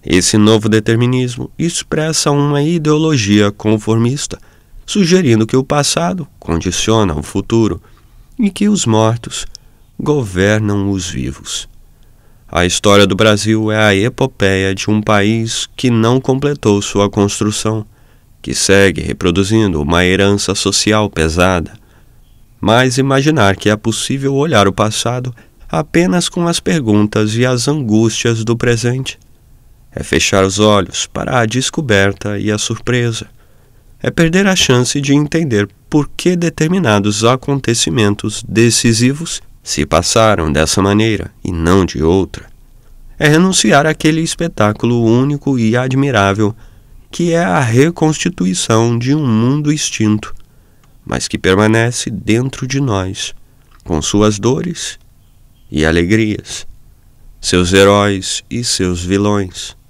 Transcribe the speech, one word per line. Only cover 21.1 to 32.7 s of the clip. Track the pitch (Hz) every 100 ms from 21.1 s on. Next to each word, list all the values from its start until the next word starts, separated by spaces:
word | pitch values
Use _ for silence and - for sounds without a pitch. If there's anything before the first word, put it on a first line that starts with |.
pesada. | - 80 80 90 90 - - - - - - - - - -
Mas | - 113 131 123
imaginar | 135 135 139 156 101 95
que | 104
é | 107
possível | 113 110 - 135 135 139
olhar | 156 123 98
o |
passado | 95 107 110 117 123 127 120 - _ -
apenas | 160 156 170 180 180 170
com | - 170
as | 165
perguntas | - 170 113 104 107 110 107
e | 113
as | 123 127 127
angústias | 156 117 107 113 - 120 113
do | 110 117
presente | 120 117 120 127 131 - - - _ - - _ -
é | -
fechar | - - - 101
os | 95 98
olhos | 107 104 92 - -
para | - - 127
a | 113
descoberta | 120 131 - 143 101 98 101 104 101
e | 101
a | 107
surpresa. | -